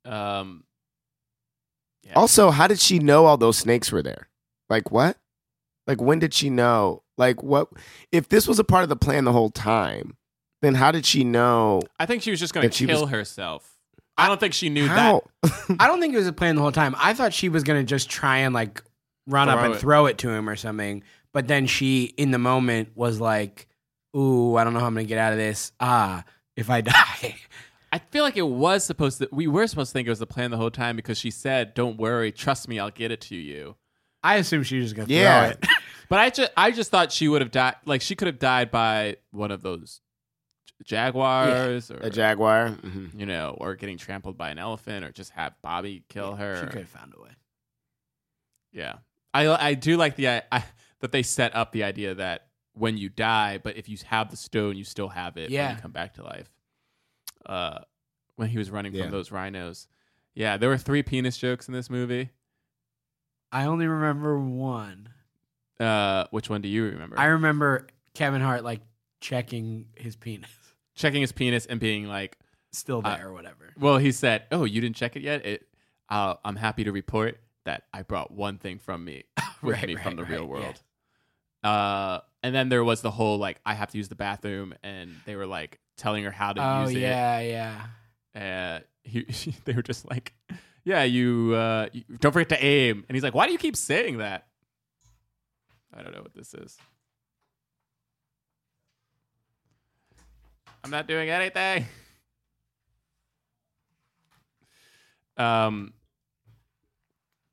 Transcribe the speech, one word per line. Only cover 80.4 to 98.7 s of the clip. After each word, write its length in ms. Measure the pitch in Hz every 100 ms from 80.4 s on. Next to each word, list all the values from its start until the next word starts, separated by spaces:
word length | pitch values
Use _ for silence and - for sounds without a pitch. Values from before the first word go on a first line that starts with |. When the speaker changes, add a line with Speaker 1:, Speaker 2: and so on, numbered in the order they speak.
Speaker 3:
yeah. 20 | 76
Speaker 1:
world." 340 | 69 67 - _ _ _ _ _ _ _ _
Uh, 580 | 104 104 101 98 95 90 - _
and 120 | 127
then 160 | 131 127
there 120 | 123
was 200 | 117 113
the 80 | 110
whole, 260 | 110 110 104
like, 240 | 98 - 107
"I 80 |
have 160 | 104 101
to 80 | 104
use 100 | 98
the 60 | 101
bathroom," 560 | 101 101 104 98 95 -
and 320 | 101 95 87 78 101
they 100 | 101
were, 100 | 95
like, 320 | 87 78 - _ -
telling 260 | 107 104
her 60 | 101
how 240 | 95 101
to 80 | 104 135
Speaker 3:
Oh, 160 | 135 131
Speaker 1:
use 100 | 127
it. 40 |
Speaker 3:
yeah, 400 | 127 127 120 120 117 113 110 104 113 - _ _ _
yeah. 60 | 104
Speaker 1:
Uh, 400 | 98 92 90 82 - _
he, 220 | 104 117 -
<laughs> 40 |
she, 240 | 117 160 - -
they 80 |
were 80 | 120
just 260 | 123 117 -
like, 240 | 127 - - - 180 _ _
"Yeah, 180 | 175 175
you, 500 | 127 123 123 120 113
uh, 340 | 113 113 110 107
you, 120 | 120 - 120
don't 140 | 147
forget 160 | 170 165 139
to 60 |
aim." 400 | 143 143 123 104 -
And 80 |
he's 80 | 131
like, 120 | 135
"Why 100 | 139
do 80 | 285
you 60 | 339
keep 180 | 311 -
saying 400 | - 175 226 117
that?" 280 | 104 95 - _ _ _ _ _ _ _ _ _ _ _ _ _ _
I 80 | -
don't 100 | 50
know 60 | 50
what 140 | -
this 180 | - -
is. 240 | - - _ _ _ _ _ _ _ _ _ _ _ _ _ _ _ _ _ _ _ _